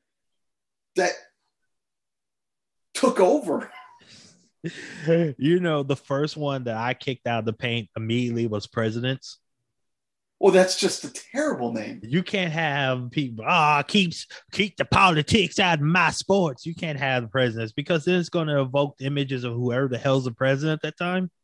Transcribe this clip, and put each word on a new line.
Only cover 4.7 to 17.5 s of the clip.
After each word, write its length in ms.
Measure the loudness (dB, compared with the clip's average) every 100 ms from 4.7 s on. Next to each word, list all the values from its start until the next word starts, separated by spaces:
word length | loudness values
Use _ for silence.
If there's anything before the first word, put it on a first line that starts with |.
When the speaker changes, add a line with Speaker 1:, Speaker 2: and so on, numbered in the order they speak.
| -12 -16 -6 2
Speaker 2:
You 540 | 2 2 0 2 2
know, 240 | 2 0
the 100 | 0 -4
first 400 | -2 -2 -2 -2
one 280 | -4 -4
that 120 | -4 -4
I 160 | -2
kicked 360 | -4 -6 -6 -2
out 100 | -2
of 60 |
the 80 | -2
paint 360 | -4 -4 -4 -6 -8
immediately 520 | -2 -2 0 -2 -2
was 180 | -4 -6
Presidents. 720 | -4 -2 -2 -4 -6 -10 -20 _ _ _ _ _ _ _ _ _ 2
Speaker 1:
Well, 120 | 4
that's 260 | 6 4 2
just 260 | -2 -2
a 80 | -10
terrible 600 | -14 -10 -4 -2 -2 -4
name. 280 | -6 -8 -12
Speaker 2:
You 220 | -2 -2
can't 280 | -2 -4 -2
have 580 | -2 -2 0 0 -2 -4
people, 320 | -4 -6 -4 0
"Ah, 360 | 4 4 4 2
keeps, 400 | 2 2 -2 -14 -18 -12
keep 260 | -4 -2 -2
the 80 |
politics 760 | 0 4 6 4 2 0 0 2
out 180 | 2 2
of 60 |
my 260 | 2 2 2
sports." 560 | 0 0 2 2 -2 -10
You 80 |
can't 240 | -8 -6 -2
have 240 | 0 0
the 60 | 0
Presidents 440 | 0 0